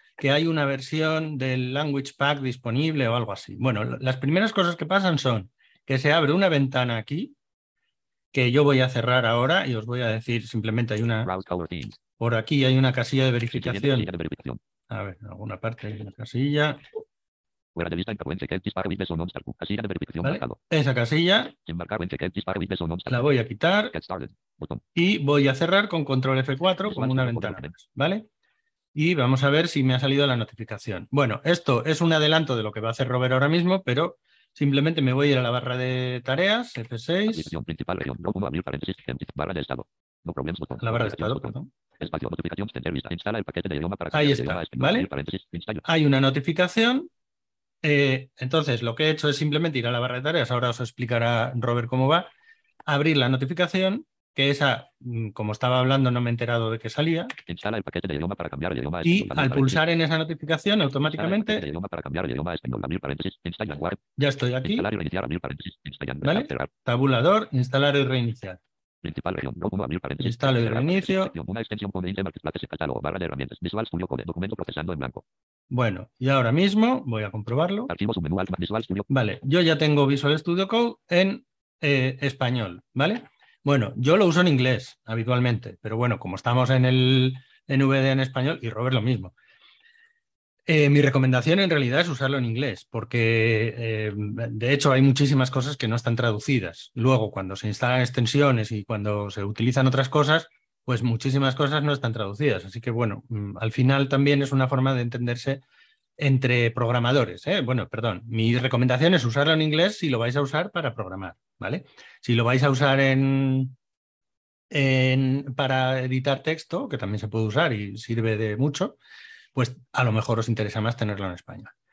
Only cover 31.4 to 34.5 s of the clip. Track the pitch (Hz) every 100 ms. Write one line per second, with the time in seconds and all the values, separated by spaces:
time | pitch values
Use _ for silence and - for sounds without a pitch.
31.4 | 151 170 - 120 147 156 165 160 151 160
32.4 | 143 120 107 107 113 117 127 123 127 131
33.4 | 143 170 175 190 185 123 170 - _ _
34.4 | _